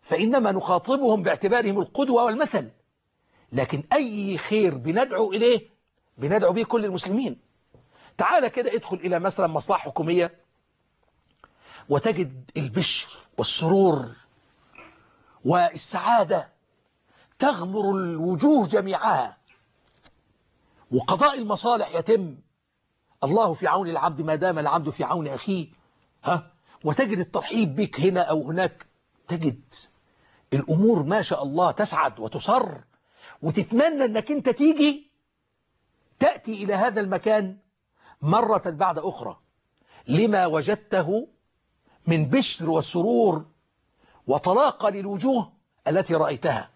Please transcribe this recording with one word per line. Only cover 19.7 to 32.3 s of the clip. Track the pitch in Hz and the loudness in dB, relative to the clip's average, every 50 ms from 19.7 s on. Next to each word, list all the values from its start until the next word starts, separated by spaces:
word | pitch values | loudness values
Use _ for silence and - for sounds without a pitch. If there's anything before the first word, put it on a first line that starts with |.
| _ _ _ _ _ _ _ - _ _ _ _ _ _ _ _ _ _ _ _ _ _ _ _ | _ _ _ _ _ _ _ -20 _ _ _ _ _ _ _ _ _ _ _ _ _ _ _ _
وقضاء | 123 127 120 - 185 180 277 294 277 277 | -2 -2 0 0 0 2 2 2 2 0
المصالح | 226 208 208 - - 240 240 220 202 - - | -4 -4 -4 -2 0 0 0 0 -2 -2 -4
يتم. | 170 165 - 226 208 185 160 131 139 _ _ _ _ _ _ _ _ _ _ _ _ _ _ _ _ - | -4 0 2 0 0 0 -4 -12 -16 _ _ _ _ _ _ _ _ _ _ _ _ _ _ _ _ -2
الله | 135 170 226 220 185 | 0 2 2 2 2
في | 160 - 185 | 0 -2 0
عون | 160 156 190 196 170 | 0 0 0 -2 -4
العبد | 165 143 143 175 151 135 | -4 -2 -2 -2 -2 -4
ما | 160 156 156 | -2 -2 -2
دام | 151 170 185 170 156 | 0 0 0 0 0
العبد | 147 143 147 170 147 156 | 0 0 0 0 -2 -4
في | - - 147 | -6 -6 -4
عون | 123 156 175 156 143 | -2 -2 -4 -4 -6
أخيه. | 135 123 - - 196 180 160 - _ _ _ _ _ _ _ _ _ _ - | -8 -8 -4 -4 -4 -4 -4 -10 _ _ _ _ _ _ _ _ _ _ -2
ها؟ | - 175 160 - - _ _ _ _ _ _ - | -2 -2 -2 -4 -10 _ _ _ _ _ _ -4
وتجد | 147 147 - 269 208 220 180 | -2 0 0 0 0 0 -4
الترحيب | 175 - - 175 - - - 226 214 156 131 | -4 -4 -4 -6 -6 -2 0 0 0 0 0
بك | 165 208 - - 139 | -2 -4 -4 -2 0
هنا | 151 190 185 180 | 0 2 2 2
أو | 175 165 156 156 139 139 | 0 2 0 -2 -2 -4
هناك، | 160 180 185 - - _ - _ _ _ _ _ _ _ _ - | -2 -2 -2 -2 -2 _ -20 _ _ _ _ _ _ _ _ -8
تجد | 170 165 160 147 117 - _ _ - - - _ _ _ _ _ _ _ _ _ _ _ _ _ | -6 -2 -2 -2 -4 -4 _ _ -20 -20 -20 _ _ _ _ _ _ _ _ _ _ _ _ _
الأمور | - 143 139 - 160 165 202 226 233 175 | -2 -2 0 0 2 4 4 4 4 4
ما | 143 147 196 220 | 2 0 0 0
شاء | 185 - 175 147 | 0 -2 -4 -4
الله | 139 139 139 165 180 165 | -4 -4 0 2 2 2
تسعد | 139 - 208 202 165 151 151 135 101 110 | 2 0 -2 0 0 0 -2 -2 -2 -6
وتسر، | 107 110 | -10 -8